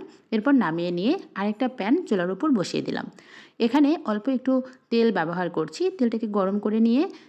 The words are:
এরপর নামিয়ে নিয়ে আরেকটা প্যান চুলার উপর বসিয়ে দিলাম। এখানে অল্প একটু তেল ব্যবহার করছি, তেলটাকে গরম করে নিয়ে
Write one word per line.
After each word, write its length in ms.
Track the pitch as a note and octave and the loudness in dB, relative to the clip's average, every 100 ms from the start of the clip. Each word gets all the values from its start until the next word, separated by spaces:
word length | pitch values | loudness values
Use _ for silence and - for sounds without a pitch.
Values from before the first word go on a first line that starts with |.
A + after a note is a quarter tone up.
| - - - | -2 -18 -4
এরপর 220 | G#3+ C#4 | -2 4
নামিয়ে 380 | C#4 E3+ E3+ F3 | 4 2 0 -2
নিয়ে 280 | F3 G#3+ F#4 - - | 0 0 -2 -4 -6
আরেকটা 320 | G#3 G#3+ B3+ | -4 -2 -4
প্যান 380 | B3+ G3 E4 F4 | -2 0 0 0
চুলার 260 | G3 F3 | -2 0
উপর 200 | F#3+ D#4 | -2 0
বসিয়ে 320 | A3+ E3 D3+ | 2 0 -4
দিলাম। 220 | - - - - - - - - | -4 -6 -8 -16 -20 -20 -18 -4
এখানে 380 | A3+ C#4 C#4+ E4 - | 0 4 4 2 -2
অল্প 240 | G#3 C4+ | -4 -2
একটু 320 | B3+ - C4 B3+ - - | -2 0 0 -2 -14 -2
তেল 220 | A#3 A3+ | 2 2
ব্যবহার 380 | F#3 D#3+ F3 F3 | 2 -2 -2 -4
করছি, 400 | E3+ D#3 - F#4 | -4 -6 -2 -4
তেলটাকে 380 | F#4 A#3+ A3+ A3 | 0 -2 0 -2
গরম 320 | G#3 F#3+ G3+ | 0 0 0
করে 200 | G#3+ A3 | 0 2
নিয়ে 300 | A3+ B3 F#4 - | 4 4 0 -4